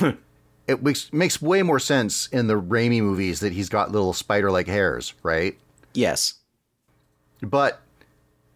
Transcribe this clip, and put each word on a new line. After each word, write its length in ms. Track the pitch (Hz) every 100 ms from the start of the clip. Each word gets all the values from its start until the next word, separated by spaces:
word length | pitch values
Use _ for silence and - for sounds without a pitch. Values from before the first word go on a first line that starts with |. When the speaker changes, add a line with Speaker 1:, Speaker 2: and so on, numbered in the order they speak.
| 185 - _ _ _ _ -
Speaker 1:
It 160 | 123
makes, 300 | 135 131 -
makes 300 | 151 180 -
way 200 | 151 190
more 160 | 180 139
sense 480 | - 139 107 - -
in 200 | 123 113
the 60 | 107
Raimi 420 | 90 113 120 117
movies 400 | 104 95 95 82
that 100 | 101
he's 160 | 87 92
got 240 | 107 98
little 220 | 104 92
spider-like 540 | 87 - 104 98 92 90
hairs, 460 | 101 92 60 - -
right? 360 | 82 80 92 - _ _ _
Speaker 2:
Yes. 420 | - 104 - - - _ _ _ _ _ _ _ _ _ _
Speaker 1:
But 400 | 104 139 139 - _ _ _ _ _ _ _